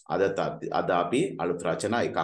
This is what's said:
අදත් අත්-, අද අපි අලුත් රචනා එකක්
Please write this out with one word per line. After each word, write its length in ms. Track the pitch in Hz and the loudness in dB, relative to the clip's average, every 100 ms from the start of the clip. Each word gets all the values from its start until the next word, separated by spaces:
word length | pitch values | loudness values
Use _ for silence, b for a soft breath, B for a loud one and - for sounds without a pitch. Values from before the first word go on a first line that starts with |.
අදත් 340 | - 85 98 - | -4 2 2 2
අත්-, 300 | 78 - - | -2 -4 -4
අද 200 | - 85 | -2 2
අපි 300 | 87 85 92 - | 2 2 0 0
අලුත් 280 | - 87 85 | -2 -2 0
රචනා 400 | 82 80 104 117 | -2 -2 0 0
එකක් 160 | 80 87 | 0 -2